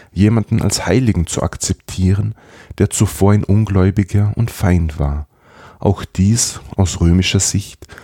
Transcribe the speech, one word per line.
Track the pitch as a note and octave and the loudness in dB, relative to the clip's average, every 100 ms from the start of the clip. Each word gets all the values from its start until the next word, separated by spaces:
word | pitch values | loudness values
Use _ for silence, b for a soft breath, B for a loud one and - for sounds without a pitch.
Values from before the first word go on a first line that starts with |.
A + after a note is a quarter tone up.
| B | B
jemanden | - G#2+ A2+ G#2 A#2 | 2 2 2 0 0
als | G2 - - | 0 -4 0
Heiligen | G#2+ B2 E2+ E2 | 2 2 0 -2
zu | - | -4
akzeptieren, | F2 - - F#2 - - F#2 G2 G#2+ - B B B - | -6 -6 -6 -6 -8 -2 0 0 -2 -6 B B B -2
der | G#2 | -2
zuvor | - G#2+ - G2 | 0 -2 2 2
ein | G#2 - | 2 2
Ungläubiger | G2+ G#2 G2 F#2+ F#2+ G2+ G2+ G#2 G#2 | 0 2 2 2 2 0 0 0 0
und | A#2 | -4
Feind | - F#2 F2+ D#2+ D2+ | -2 0 2 0 -2
war. | C#2+ C#2+ D2 B B B B B | -4 -4 -8 B B B B B
Auch | - F#2+ | -2 -2
dies | - - F#2+ A#2 - - - - | -4 0 2 2 -2 -8 -12 -2
aus | F#2 - | -2 2
römischer | E2+ F2+ F2+ G2 | 2 4 2 0
Sicht | - G2+ - - - B | 0 -2 -6 -16 -20 B